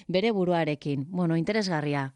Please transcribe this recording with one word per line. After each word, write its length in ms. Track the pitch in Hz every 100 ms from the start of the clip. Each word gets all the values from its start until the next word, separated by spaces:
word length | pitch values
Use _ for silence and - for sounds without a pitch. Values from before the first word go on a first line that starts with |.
| -
bere 220 | 180 220
buruarekin. 720 | 208 180 175 156 151 151 139 139
Bueno, 260 | 180 175 165
interesgarria. 800 | 160 214 190 160 147 143 135